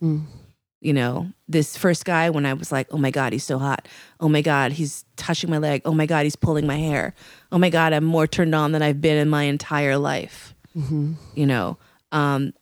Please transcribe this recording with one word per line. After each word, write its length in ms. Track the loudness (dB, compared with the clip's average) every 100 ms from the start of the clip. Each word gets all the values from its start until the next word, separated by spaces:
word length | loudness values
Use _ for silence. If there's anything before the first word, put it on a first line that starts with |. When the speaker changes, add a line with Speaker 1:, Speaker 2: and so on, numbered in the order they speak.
Speaker 1:
Mm. 200 | -2 -2 -6 -16 -20 _ _ _
Speaker 2:
You 120 | -2
know, 340 | 0 0 -2 -8 -12 -2
this 300 | 0 0 0
first 260 | 0 0 0
guy, 240 | 0 2
when 160 | 0 -2
I 80 |
was 180 | -4 -4
like, 160 | -4 -2
"Oh 60 | -2
my 140 | 0
God, 220 | 0 -2
he's 100 | -2
so 160 | -4 -2
hot. 280 | -2 -4 -6 -20 -20 _
Oh 100 | 2
my 120 | 2
God, 320 | 4 2 0
he's 300 | -2 -6 -6 -16 -10
touching 320 | -4 -4 -2
my 80 | -2
leg. 240 | 0 -2 0
Oh 80 |
my 120 | 0 2
God, 180 | 2
he's 140 | 0 0
pulling 280 | 0 0 0
my 100 | -2
hair. 360 | -2 -2 -2 -8 -20 -20 _
Oh 60 | 2
my 120 | 4
God, 220 | 4 4
I'm 120 | 2 2
more 220 | 2 2
turned 280 | 2 2 2
on 160 | 2
than 100 | 2
I've 200 | 2 2
been 160 | 2 2
in 120 | 2
my 140 | 2
entire 540 | 0 -2 -2 -2 0 0
life." 560 | 0 -4 -8 -14 -20 -20 _ -8
Speaker 1:
Mm-hmm. 360 | -4 -2 -4 -6 -10 -2
Speaker 2:
You 100 | 0
know, 300 | 0 -2 -6 _ _ _
um, 400 | 0 0 0 -4 -8